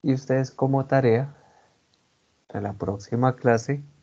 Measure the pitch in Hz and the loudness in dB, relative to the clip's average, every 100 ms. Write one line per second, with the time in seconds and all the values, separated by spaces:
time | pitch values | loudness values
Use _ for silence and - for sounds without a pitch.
0 | 160 131 - 131 131 - 135 135 131 135 | 0 -2 0 -2 -2 -2 0 0 2 2
1 | 127 113 139 - _ _ _ _ _ _ | 4 2 0 -10 _ _ _ _ _ _
2 | _ _ _ _ _ 104 101 101 98 101 | _ _ _ _ _ -8 -8 -6 -6 -6
3 | - 117 127 127 127 117 - 143 143 _ | -4 0 0 2 2 2 0 -8 -8 _